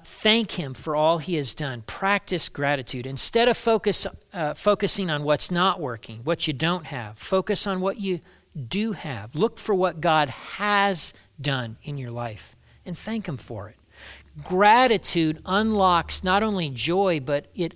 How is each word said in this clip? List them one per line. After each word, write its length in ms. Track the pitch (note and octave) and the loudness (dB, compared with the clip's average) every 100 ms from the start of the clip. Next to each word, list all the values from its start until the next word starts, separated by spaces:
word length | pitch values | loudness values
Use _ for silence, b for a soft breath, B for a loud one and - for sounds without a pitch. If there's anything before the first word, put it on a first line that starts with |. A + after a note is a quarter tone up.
thank 480 | - - A3 A3+ G#3+ | -4 -2 2 2 0
him 220 | - C#3 | -6 -6
for 200 | B2+ D#3+ | -8 -4
all 240 | D3+ D#3 E3+ | 2 2 2
he 160 | E3+ | -2
has 200 | D#3+ C#3 | -2 0
done. 280 | - D3 A#2+ | 0 -4 -6
Practice 680 | - - F#3+ G3+ - F3 - | -10 -4 0 0 0 0 0
gratitude. 560 | - C#3+ C#3+ B2 B2+ | 0 -2 0 -4 -8
Instead 440 | B2+ C3+ - A#3 B3 | -4 2 4 4 4
of 80 | A3 | 2
focus, 500 | - A3 G#3 F3+ F#3+ - _ | 2 2 4 2 2 -2 _
uh, 220 | F#3+ D3+ | -6 -4
focusing 560 | D3 G#3 G3+ F#3+ - F#3 | 0 2 2 4 2 2
on 140 | D3 | -2
what's 260 | D3 D3 - | 0 2 4
not 300 | F3 F#3+ F#3+ | 4 0 0
working, 400 | C#3 A2+ - A2+ | -6 -8 -12 -8
what 240 | B2+ E3+ - | -4 -2 -2
you 60 | |
don't 340 | C3 E3 F3+ D3+ | -2 -2 -2 -6
have, 320 | C#3 G#2+ A2 | -10 -10 -10
focus 480 | - F#3+ F#3 G#3+ G#3 | -2 -2 0 0 0
on 140 | F#3 | 0
what 180 | F#3+ A3+ | -2 -4
you 220 | G3 F3 b b b | -4 -6 b b b
do 380 | - A#2+ G3 A3+ | -14 -6 -4 -4
have. 420 | F#3 D#3+ A#2 A2 | -4 -8 -8 -8
Look 240 | D3 A3 - | -2 -2 -2
for 160 | - | -2
what 260 | F#3+ F3+ E3 | 0 0 0
God 280 | E3 D#3 C#3+ | 2 4 2
has 840 | - - - G#3 G3+ G3+ F#3 - b b - | -4 -14 -6 0 2 2 4 2 b b -8
done 360 | C#3+ C3+ A#2 - | -4 -2 -4 -10
in 160 | - C#3+ | -12 -10
your 120 | B2 | -8
life 460 | A#2+ A#2+ G#2+ - - b b - | -8 -8 -10 -16 -18 b b -12
and 100 | E3+ | -8
thank 300 | - A3+ F#3+ | -6 -6 -6
him 100 | C3+ | -8
for 320 | - G#2+ G2+ | -8 -12 -12
it. 80 | - _ B B B B D3+ | -18 _ B B B B -18
Gratitude 1000 | - F3+ G#3 A#3 B3+ G#3+ - E3+ D#3+ D#3 - | -4 4 6 6 6 4 2 2 0 -2 -2
unlocks 760 | F#3+ A3 G#3+ F#3 F3 - - | 0 2 4 4 4 2 2
not 180 | F#3 G3 | 4 2
only 260 | A3 G3 D#3 | 2 -2 -4
joy, 520 | B2 A#2+ F#3 G3 D#3+ | -4 0 2 2 0
but 260 | B2+ C#3+ - | 0 -4 -4
it 200 | - E3 | -6 -6